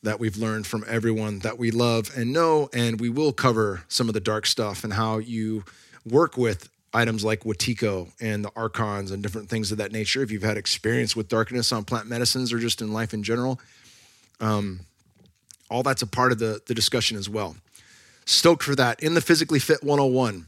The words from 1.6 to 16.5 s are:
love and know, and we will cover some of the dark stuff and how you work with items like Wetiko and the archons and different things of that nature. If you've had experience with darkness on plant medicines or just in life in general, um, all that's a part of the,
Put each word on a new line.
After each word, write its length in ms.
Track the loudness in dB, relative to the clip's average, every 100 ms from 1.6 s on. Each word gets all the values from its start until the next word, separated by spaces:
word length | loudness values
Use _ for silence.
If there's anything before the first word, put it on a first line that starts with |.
| 0
love 400 | 2 2 2 -2 -4
and 160 | -2
know, 360 | 2 4 4 2
and 280 | 0 0 0
we 80 | -2
will 240 | 2 0
cover 520 | 4 4 4 2 -2 -4
some 200 | -2 0
of 60 |
the 60 | 0
dark 260 | -2 -2 0
stuff 360 | 0 -2 -4
and 80 | -4
how 260 | -2 0 -2
you 460 | -4 -4 -2 -4 -8 -20 -20 -20
work 320 | 2 4 4 2
with 320 | 0 0 -8 _ _
items 320 | 2 2 2
like 200 | 0 -2
Wetiko 680 | -2 -4 -2 0 -2 -2 -8 _
and 240 | -4 -4
the 60 | -6 -4
archons 560 | -6 -2 -2 -2 -6
and 100 | -6
different 260 | -6 -8 -6
things 240 | -4 -4
of 60 | -4
that 140 | -4
nature. 300 | -4 -2 -2
If 100 | -2
you've 100 | -2
had 140 | -2 -2
experience 600 | -2 -2 0 0 0 -2
with 120 | 0
darkness 440 | 0 0 0 -2
on 120 | -2
plant 240 | -2 -4 -4
medicines 440 | -2 0 0 -2
or 60 | -2
just 220 | -2 -4
in 100 | -4
life 220 | -4 -4
in 80 | -4
general, 380 | -2 0 0 -4 -8 -20 -20 -20 -20 _ _ _
um, 400 | 0 0 -2 -6 -14 _ _ _ _ _ _ -20 _
all 140 | -2
that's 180 | 0 0
a 40 | -2
part 240 | 4 4
of 80 | 4
the, 200 | 0